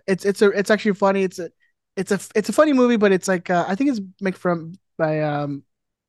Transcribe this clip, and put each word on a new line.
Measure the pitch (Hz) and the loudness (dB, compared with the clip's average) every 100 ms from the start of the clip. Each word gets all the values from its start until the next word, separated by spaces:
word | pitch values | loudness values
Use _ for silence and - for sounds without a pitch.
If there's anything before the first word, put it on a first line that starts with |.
| - | -4
it's, | 185 202 | -2 -2
it's | 196 | 2
a, | 202 | 2
it's | 196 196 | 2 0
actually | 208 214 | 0 0
funny. | 185 196 196 | 0 0 2
It's | 185 - | -2 -6
a, | 165 _ _ _ _ - | -12 _ _ _ _ -6
it's | 180 | -4
a, | 196 - | -4 -2
it's | 214 202 | -4 0
a | |
funny | 254 311 | 2 4
movie, | 262 247 233 | 4 4 4
but | 208 | 4
it's | 185 - | 2 0
like, | 180 - | -2 0
uh, | 180 - | -2 0
I | 196 | -2
think | 285 | -2
it's | 226 190 - | -2 -6 -8
made | 190 185 | -6 -4
from, | 180 170 165 185 _ - | -2 -2 -6 -18 _ -4
by, | 160 156 | -2 0
um, | 151 147 147 139 - _ _ _ | -2 -4 -6 -8 -14 _ _ _